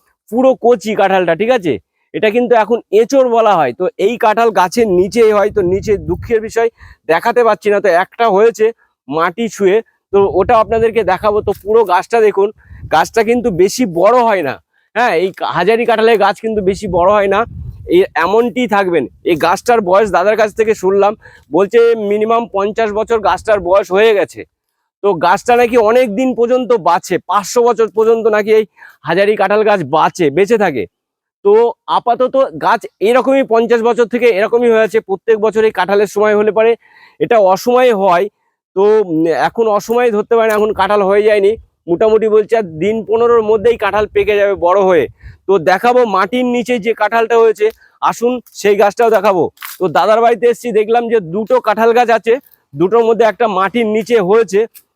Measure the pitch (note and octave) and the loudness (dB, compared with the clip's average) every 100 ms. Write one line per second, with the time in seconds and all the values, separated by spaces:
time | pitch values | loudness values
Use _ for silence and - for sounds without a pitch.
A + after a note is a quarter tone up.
0 | _ _ _ A3+ C4 B3 A#3 A#3+ G#3+ G#3+ | _ _ _ 0 0 2 0 0 -2 0
1 | G3 F#3+ E3+ E3 A3+ B3+ E3+ G#2 - _ | 0 2 0 0 0 -2 -2 -6 -8 _
2 | _ - G#3+ A#3 A#3+ A#3 G3+ A3+ - G3 | _ -4 -2 0 2 2 2 -2 0 0
3 | A#3 C#4 B3+ A#3 A3 F3+ C3 A#2+ F3+ - | 2 2 2 2 2 2 0 -2 -6 -2
4 | G3 A#3+ G#3+ G#3+ A#3 F#3+ F3+ A#3+ A3+ F3+ | -4 0 -2 0 0 0 0 0 0 0
5 | G3 A#3 A3 G#3 G#3 G#3 F3+ G3 G#3+ G3 | 0 2 2 2 0 -2 -2 -2 -2 -4
6 | D#3 F3 - A3+ A3 A3+ A#3 - - _ | -4 -8 -4 -4 -4 -4 -4 -4 -20 _
7 | - E3 A3+ A#3+ A3+ G3+ G#3 G3+ G3+ E3+ | -2 -2 0 0 0 0 -2 0 2 0
8 | F#3 - A#3 F#3+ A3+ G#3+ A3 - _ _ | -2 -2 0 2 2 2 -2 -4 _ _
9 | - D#3 F3 G3 A#3 - F#3+ G#3+ - _ | -8 -4 -2 -2 -6 -2 0 0 -2 _
10 | _ G3 G3 E3+ F#3+ A#3 G#3 A3+ A3+ A3 | _ 0 2 0 2 2 0 0 0 0
11 | F#3 F3+ G#3+ G#3 G3+ F#3+ G3 A3+ F#3+ F3 | -2 -2 -2 -2 -4 -6 0 0 2 0
12 | - A#3 G#3+ G3 G#3 - - - - D#3 | 0 0 2 2 -2 -4 -20 -20 -2 -2
13 | E3+ A#3 G#3+ B3 A3+ E3 G3 - A3+ E3 | 0 -2 0 0 -2 0 0 0 -4 0
14 | G3+ B3+ A3+ G3 D3 A2 _ _ _ G#3+ | 2 2 2 0 -4 -8 _ _ _ -4
15 | A#3+ E3+ F#3 - G#2 D3+ F3+ A3+ A#3+ A3 | -2 0 -2 -4 -6 -2 0 0 0 0
16 | A3 G#3+ G3 - A3+ G#3+ F#3 F#3+ G3+ F3 | 2 2 0 -2 -6 -4 -4 -4 -4 -2
17 | F3+ G#3 G3 G3 G3 - - - - F3 | 0 0 0 -2 -4 -8 -16 -14 -2 0
18 | G3 D3+ E3+ A3 A#3+ A3+ A#3+ G3+ F#3+ E3+ | 0 -2 0 0 0 -2 -2 0 0 -2
19 | A2+ - - D#3+ E3 F#3+ - A#3 F3+ F#3+ | -4 -6 -4 -2 0 0 0 0 2 2
20 | A3 E3+ G3 A3 G#3 G3+ A3 G#3 F#3 G3 | 2 0 0 0 -2 -2 -2 -2 0 2
21 | G3+ - - - _ D#3 G3+ A#3 A#3 A3+ | 0 -2 -12 -20 _ -2 2 4 4 2
22 | G3+ G#3 A3 A3+ A#3 G3 G3+ G#3+ A3 G#3 | -2 -2 0 -2 -2 -4 -4 -4 -4 -4
23 | G#3+ A3 F#3 F3+ A3 G#3 F3 G3 F#3 F#3+ | -4 -2 -2 -2 0 -2 2 0 0 2
24 | A3+ G3+ D3+ G#2+ F2 _ _ _ _ _ | 2 2 -2 -8 -20 _ _ _ _ _
25 | G3+ F3 F3 G3 - A#3+ A#3+ B3 G#3+ B3 | -4 0 0 0 0 0 2 2 2 2
26 | B3+ G3 C4 A3+ A#3 B3+ A#3+ A#3 E3 F3+ | 0 -2 -2 -2 0 0 0 0 0 -2
27 | - E3 - G3 F#3 B3 A#3+ A3+ G#3+ G3 | -2 -6 -2 -4 -2 0 0 0 -2 0
28 | A3 A3+ A3 G#3 G#3+ A3 G#3+ _ - _ | 0 0 0 0 2 0 0 _ -20 _
29 | D3+ E3+ G3+ G#3+ G3 G#3 G#3+ G3+ C3+ D#3 | -4 0 0 0 0 2 2 0 0 0
30 | E3+ - D3+ D3 G3 A3+ F#3+ B2+ F2+ _ | 0 0 0 0 0 0 0 -4 -8 _
31 | _ _ _ _ G3+ A3 A#3 - - F3 | _ _ _ _ 2 2 2 -2 -4 -2
32 | A#3+ A#3+ B3+ C4 C4 D#3 E3+ G3+ - - | 0 -2 0 0 -2 -2 -2 -2 -4 -4
33 | G3+ B3+ B3+ C4+ B3+ A3+ A3+ A#3 A#3 A3+ | 0 2 2 0 2 0 2 0 0 0
34 | A3+ A#3+ A#3+ F#3 G#3 A#3 A#3+ A3 G#3+ A3 | -2 0 0 2 0 0 2 2 2 -2
35 | - F#3+ - A3 A3 A3 A3 F#3+ F3+ G3+ | -4 -4 -2 0 0 0 0 0 0 0
36 | G3+ G3+ G#3+ G#3 G#3+ G3+ A3+ A3+ _ - | 0 0 0 0 0 0 0 -2 _ -20
37 | - - D#3+ A3+ F#3+ F#3 B3 B3 B3+ G3+ | -20 -6 0 2 2 2 0 2 2 2
38 | G3 - G#3 - _ _ _ F#3 G#3 A3 | 2 0 -2 -8 _ _ _ 0 2 2
39 | F#3 D#3 E3 C3+ D#3+ - A3 G3+ - A#3 | 0 -2 0 0 -2 0 0 -2 -2 -2
40 | B3 G#3 G3+ A#3 A3 G#3 G#3+ F#3+ F#3+ G#3 | 0 -2 0 0 2 0 -2 0 0 0
41 | F#3+ G3+ G#3+ G#3 G3 A3+ - _ - E3+ | 2 2 2 2 2 -2 -10 _ -6 0
42 | A3 A3 A3 G#3+ G3+ A3+ F3+ D#3 G3 A3+ | 2 2 2 0 0 -2 -4 -4 -4 -4
43 | F#3 A3+ A#3 A#3 G#3+ A3 A#3 A#3 G3+ G#3 | -2 0 2 2 2 0 0 0 -2 -2
44 | G#3 G3+ G3+ G3+ G3+ F#3 E3+ G3 F#3+ E3+ | -2 -2 0 0 0 0 0 2 2 2
45 | A#2 - - - - G3 D#3+ F#3 A#3+ B3 | 0 -6 -20 -10 -2 0 0 0 2 2
46 | A#3 F#3+ G3+ B3 B3 A#3+ A#3+ B3 A3 G#3 | 2 0 -2 -2 -2 -2 -2 -4 -4 -2
47 | G#3 A#3 A3+ A#3 A3+ G#3 G#3+ - _ _ | -2 0 0 2 2 0 -4 -6 _ _
48 | D3+ F#3 A#3+ B3 - - G3+ G3+ G3 G#3 | -4 -2 -4 -4 -10 -4 0 2 2 2
49 | A#3 G#3 G3+ F#3 C3 - - - F3+ G3+ | 0 2 2 0 -2 -6 -18 -6 -2 0
50 | G3 A3 A#3 A#3 A#3+ A3+ A#3+ G#3+ A3 A#3+ | 2 2 2 2 0 -2 -2 -2 0 -2
51 | A#3 A3+ D#3+ G3 A3 B3+ A3 G#3 A3+ A#3 | 0 -4 -4 -6 -2 -2 0 0 2 2
52 | A#3 A3+ A3+ C4 - _ _ C#3+ F3+ A#3 | 2 0 0 -2 -6 _ _ -4 0 2
53 | A3+ A3 A3 F#3+ A3+ F#3 F#3+ A#3+ A3 G#3+ | 2 2 0 0 -2 0 -2 -2 -2 -2
54 | G#3 A#3 F3+ A3+ G3+ G3 A3+ - _ | 0 0 2 0 0 -2 -4 -8 _